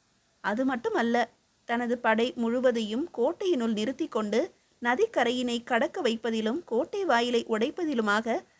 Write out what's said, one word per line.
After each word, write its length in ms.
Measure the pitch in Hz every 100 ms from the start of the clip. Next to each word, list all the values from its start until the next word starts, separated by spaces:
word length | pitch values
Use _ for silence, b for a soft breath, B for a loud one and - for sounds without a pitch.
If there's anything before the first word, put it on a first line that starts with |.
| _ _ _ _
அது 200 | - 214
மட்டுமல்ல, 640 | 262 247 453 392 233 240 226 _ _ _
தனது 340 | - 240 240 240
படை 340 | 240 220 247 247
முழுவதையும் 720 | 226 247 254 233 214 220 339 -
கோட்டையினுள் 540 | 254 349 392 285 226
நிறுத்தி 360 | 214 214 262 320
கொண்டு, 420 | 226 208 214 359 b b _
நதிக்கரையினை 800 | 240 254 453 302 247 254 247 233
கடக்க 380 | - 233 311 392
வைப்பதிலும் 640 | 262 226 240 220 214 294
கோட்டை 400 | - 226 320 415
வாயிலை 400 | 359 233 247 240 233
உடைப்பதிலுமாக 960 | 214 254 - 320 247 214 208 226 262 b